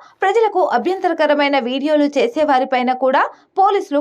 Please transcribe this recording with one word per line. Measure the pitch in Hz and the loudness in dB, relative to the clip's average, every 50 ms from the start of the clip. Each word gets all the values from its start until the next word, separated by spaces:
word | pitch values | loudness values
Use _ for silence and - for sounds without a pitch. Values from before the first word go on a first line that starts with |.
| - - _ - | -6 -16 _ -4
ప్రజలకు | 403 381 392 466 440 415 - 359 339 - - 240 | -2 0 2 2 0 0 0 0 0 0 0 -2
అభ్యంతరకరమైన | 214 330 370 392 370 349 330 330 311 294 294 294 285 277 285 269 233 247 | -2 -2 -4 -2 -2 -4 -2 0 0 0 2 2 0 0 0 -2 -2 -2
వీడియోలు | 254 269 269 311 302 294 294 285 285 277 | -6 -4 -2 0 2 2 2 0 0 0
చేసే | 233 240 - 311 302 294 | -2 0 0 -2 0 0
వారిపైన | 277 254 262 269 269 247 247 247 254 254 269 | 2 0 0 0 -2 -2 0 -2 -2 -2 0
కూడా | 262 262 294 427 587 - - _ _ - 381 | 0 2 2 0 0 -4 -14 _ _ 0 2
పోలీసులు | 381 403 403 392 381 - 285 294 | 2 2 2 0 -2 -2 -4 -4